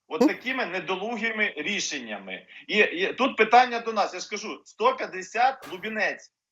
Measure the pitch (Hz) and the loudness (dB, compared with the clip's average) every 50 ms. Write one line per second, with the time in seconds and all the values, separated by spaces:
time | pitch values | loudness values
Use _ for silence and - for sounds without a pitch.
0 | _ - - 160 240 302 - - - 247 269 262 220 175 175 185 160 165 190 180 | _ -4 2 4 4 4 2 0 -4 -4 -2 -2 -2 -2 -4 -4 -4 -4 -4 -4
1 | 196 226 240 208 220 226 220 214 208 190 - 151 147 175 208 185 - - - 139 | -4 -4 -4 -2 -4 -2 0 0 -2 -2 -2 -4 -4 -4 -4 -4 -4 -4 -6 -8
2 | 120 110 107 98 98 95 92 90 - - - - - - 180 208 202 - - 170 | -8 -8 -10 -10 -10 -12 -14 -14 -14 -18 -20 -16 -8 0 2 2 2 2 2 -2
3 | 190 156 - - 247 269 208 - 214 220 240 247 254 247 240 233 226 226 220 214 | -2 -2 0 0 0 2 4 2 4 8 8 8 8 6 2 -4 -4 -2 -2 0
4 | 180 156 185 180 - - 220 196 - 156 143 - _ - - - 214 247 247 - | 0 -2 -2 -8 -10 -8 -10 -8 -8 -8 -10 -12 _ -14 -4 0 2 2 2 0
5 | - - 170 185 180 - - 220 240 262 269 - - - 170 185 180 214 220 214 | -4 -8 -8 -10 -10 -4 0 2 2 2 2 0 -8 -14 -12 -10 -8 -6 -4 -2
6 | 196 165 139 - - - _ _ _ _ | -2 -2 -2 -6 -12 -20 _ _ _ _